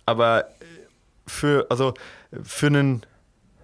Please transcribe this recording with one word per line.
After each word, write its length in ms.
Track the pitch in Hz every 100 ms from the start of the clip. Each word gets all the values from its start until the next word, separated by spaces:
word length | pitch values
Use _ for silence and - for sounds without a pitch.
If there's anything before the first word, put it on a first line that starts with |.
Aber 400 | - 117 117 113 - - - 165 - _ _ _ -
für, 400 | - 147 143 -
also 240 | 123 131 - - - _ -
für 240 | - - 147
einen, 400 | 143 139 123 - _ _ _ _ _